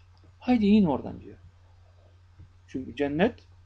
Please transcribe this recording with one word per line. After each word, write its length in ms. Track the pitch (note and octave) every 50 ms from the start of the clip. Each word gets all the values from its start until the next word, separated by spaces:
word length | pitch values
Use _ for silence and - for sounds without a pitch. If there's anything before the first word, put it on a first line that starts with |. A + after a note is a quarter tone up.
| - - - _ - - - -
"Haydi 260 | - B3 B3 A#3 G#3
in 200 | G3 G#3 A3 G3
oradan." 360 | D#3+ C3 A#2+ B2 A2 A2+ A#2
diyor. 160 | - A2 A2 - - - _ _ - - - - - - - - - - - - _ - _ - - - - - -
Çünkü 280 | - - C3+ C3 A#2+ A#2+
cennet 520 | C3 C#3+ C#3 C#3+ D#3 F#3+ B3 - - - - - - -